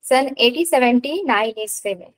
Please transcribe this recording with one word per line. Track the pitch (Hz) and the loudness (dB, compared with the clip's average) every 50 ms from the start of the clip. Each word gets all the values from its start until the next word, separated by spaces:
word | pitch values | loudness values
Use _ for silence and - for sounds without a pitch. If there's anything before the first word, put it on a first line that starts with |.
| _ | _
सन | - 262 254 269 269 277 - | 2 0 2 2 0 -2 2
एटी | - 240 247 302 339 | 2 2 2 2 -2
सेवेंटी | 339 330 269 254 240 240 247 247 285 302 370 403 | 0 2 2 4 4 4 2 0 0 -6 -6 -2
नाइन | 294 233 202 220 226 220 220 | 0 0 0 0 -2 -4 -8
ईस्वी | 214 214 - - - 208 196 | -10 -10 -10 -8 -6 -6 -8
में। | 180 180 - _ | -8 -10 -20 _